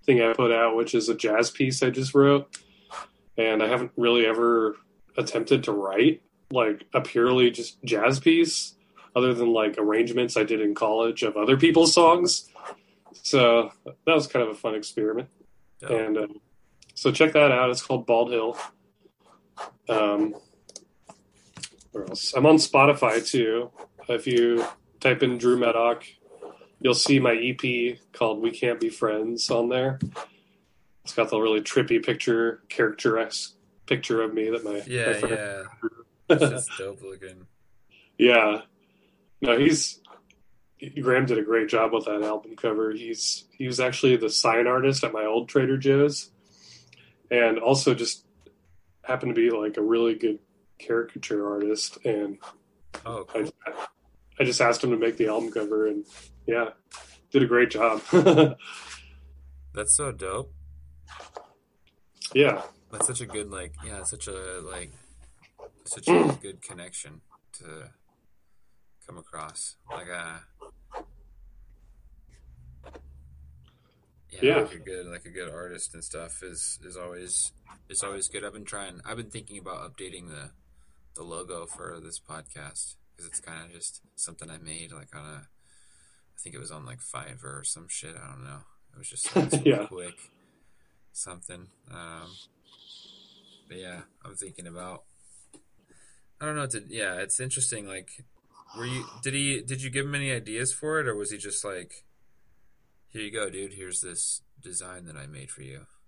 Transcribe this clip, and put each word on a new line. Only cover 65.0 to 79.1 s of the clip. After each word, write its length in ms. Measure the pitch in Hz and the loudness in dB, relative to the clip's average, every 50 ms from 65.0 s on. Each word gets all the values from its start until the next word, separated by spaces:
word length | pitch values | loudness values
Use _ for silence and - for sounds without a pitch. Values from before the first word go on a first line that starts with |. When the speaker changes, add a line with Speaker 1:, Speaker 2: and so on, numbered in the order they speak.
| _ _ - - - - _ _ _ _ _ _ - - _ _ _ | _ _ -20 -20 -20 -20 _ _ _ _ _ _ -20 -20 _ _ _
Speaker 2:
such 220 | - - - - | -14 -14 -6 2
a 300 | 165 175 175 165 151 135 | 4 4 4 4 2 0
Speaker 1:
<clears throat> 40 | - | -4
Speaker 2:
good 200 | - 98 92 - | -10 -16 -16 -16
connection 600 | - - - 87 87 90 - - - 76 78 78 _ _ - _ _ _ - - | -18 -18 -18 -18 -18 -14 -16 -16 -16 -16 -20 -20 _ _ -20 _ _ _ -20 -20
to 300 | 90 80 76 78 67 - _ _ _ _ _ _ _ _ _ _ _ _ _ _ _ _ _ _ _ _ _ _ - | -20 -18 -18 -18 -18 -20 _ _ _ _ _ _ _ _ _ _ _ _ _ _ _ _ _ _ _ _ _ _ -20
come 100 | - 87 | -20 -20
across. 580 | 87 80 _ - 78 76 76 76 - - - - _ _ - | -20 -20 _ -16 -16 -16 -14 -14 -14 -14 -14 -16 _ _ -16
Like, 200 | - 90 90 87 | -16 -16 -14 -12
uh, 280 | 87 87 85 82 82 85 - _ _ _ - - _ _ _ _ - - - - - - - - - - - - - - - - - _ _ _ - - _ - - - _ - - - - - - - - - - - - - - - - - - - - - - - - - - - - _ _ _ _ _ _ _ _ _ _ _ _ _ | -12 -12 -12 -12 -14 -16 -20 _ _ _ -20 -20 _ _ _ _ -18 -18 -18 -18 -20 -20 -20 -20 -20 -20 -20 -20 -20 -20 -20 -20 -20 _ _ _ -20 -20 _ -20 -20 -20 _ -20 -20 -20 -20 -20 -20 -20 -20 -20 -20 -20 -20 -20 -20 -20 -20 -20 -20 -20 -20 -20 -20 -20 -20 -20 -20 -20 -20 _ _ _ _ _ _ _ _ _ _ _ _ _
yeah, 80 | - - | -8 -2
Speaker 1:
Yeah. 160 | 127 139 165 - | 0 0 2 0
Speaker 2:
like 120 | - - - | -2 -4 -10
a 60 | 82 | -18
good, 260 | - 95 92 90 90 | -16 -14 -14 -14 -14
like, 180 | 87 87 87 - | -14 -16 -18 -18
a 40 | 87 | -18
good 200 | 85 92 90 82 | -16 -14 -14 -14
artist 420 | 76 82 90 90 87 82 - - - | -14 -16 -16 -16 -14 -14 -14 -14 -14
and 100 | 82 82 | -16 -16
stuff 380 | - - 92 82 82 - - | -14 -14 -14 -14 -16 -16 -16
is, 380 | 95 90 85 87 - - - - - | -16 -16 -12 -12 -10 -10 -12 -14 -18
is 140 | 90 87 | -20 -18
always, 540 | 90 90 87 87 90 90 92 - - - - _ _ _ - - _ _ _ | -16 -16 -14 -14 -16 -12 -8 -6 -6 -6 -8 _ _ _ -20 -20 _ _ _
is 120 | 98 - - | -10 -8 -8
always 240 | 98 98 98 92 | -8 -10 -10 -10
good. 160 | - - 101 101 | -10 -10 -10 -12
I've 100 | 104 104 | -12 -14
been 120 | 107 101 | -16 -16
trying, 340 | - 104 101 98 92 87 87 95 | -14 -14 -14 -14 -14 -18 -18 -16
I've 120 | 104 | -14